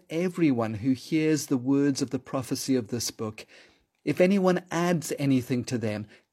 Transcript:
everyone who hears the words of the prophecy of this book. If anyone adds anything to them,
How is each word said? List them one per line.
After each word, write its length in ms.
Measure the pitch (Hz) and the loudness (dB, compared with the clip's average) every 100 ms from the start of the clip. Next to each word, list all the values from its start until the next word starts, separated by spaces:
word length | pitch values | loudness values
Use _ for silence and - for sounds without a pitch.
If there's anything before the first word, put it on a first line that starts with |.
| - | -6
everyone 640 | 160 185 175 156 120 110 | -4 -2 2 2 2 0
who 180 | 104 127 | -2 -2
hears 540 | 123 - 160 156 151 - | -2 0 0 2 2 0
the 100 | 135 | -2
words 460 | 127 139 143 131 | 2 2 2 0
of 80 | 131 | -2
the 100 | 131 | -6
prophecy 560 | - 135 120 131 - 127 | -6 -6 -4 -4 0 0
of 140 | 107 | 0
this 220 | 117 - | -4 -6
book. 340 | - 110 110 - - - _ _ _ | -6 -8 -10 -18 -20 -20 _ _ _
If 160 | - 147 | -2 4
anyone 460 | 180 202 185 175 - | 4 4 2 0 -2
adds 440 | 165 175 170 - - | -2 0 0 -2 -2
anything 460 | 139 131 120 123 | 2 2 0 -4
to 140 | 120 120 | -2 -4
them, 280 | 110 104 107 - _ | -4 -4 -8 -18 _